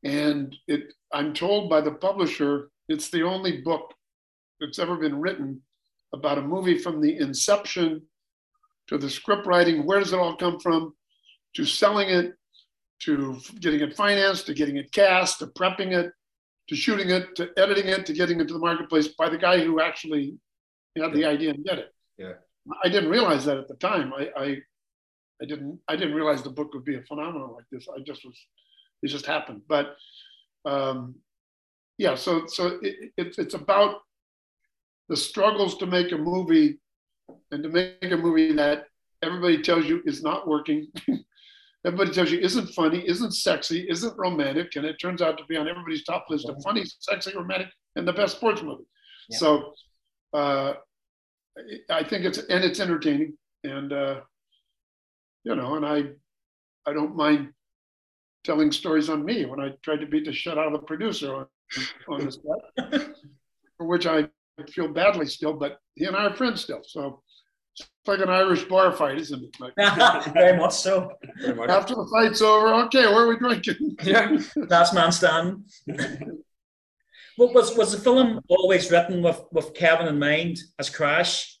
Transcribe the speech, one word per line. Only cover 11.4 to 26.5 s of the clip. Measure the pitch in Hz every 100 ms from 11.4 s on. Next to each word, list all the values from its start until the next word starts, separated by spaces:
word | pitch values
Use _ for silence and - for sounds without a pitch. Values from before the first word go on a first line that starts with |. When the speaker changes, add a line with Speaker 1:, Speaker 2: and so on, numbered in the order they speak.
| _ -
Speaker 1:
To | -
selling | - 202 208 196
it, | 180 175 - _ _ _ _ _ _
to | - 143 135 127
f-, | - 214
getting | 175 151
it | 147 -
financed, | 202 202 196 185 -
to |
getting | - 143 143
it | 139
cast, | - 202 185 180 -
to | 151
prepping | - 185 190 190
it, | 180 175 - _ _ _ _ -
to | 147
shooting | - 202 185
it, | 185 180 -
to | 175 -
editing | 196 202 190
it, | 190 185
to |
getting | 156 175 170
it | 151
to |
the | 165
marketplace | 170 165 165 160 151
by | - 170
the | 160
guy | 175 180
who | 165 160
actually | 160 156 160 151 139 - _ _ _ _ _ -
had | 160
the | 151
Speaker 2:
Yeah. | 160
Speaker 1:
idea | 147 156
and | 143 156
did | 180
it. | - _ _ _
Speaker 2:
Yeah. | 92 - _ _ - -
Speaker 1:
I | 185
didn't | 202 160
realize | 208 208 147 139
that | 135
at | 131
the | -
time. | 185 196 131 135
I, | 151 143
I, | 135 135 - _ _ _ _ _ _ _
I | -
didn't, | 147 139 - -
I | 156
didn't | 170 151
realize | 156 139
the |
book | 135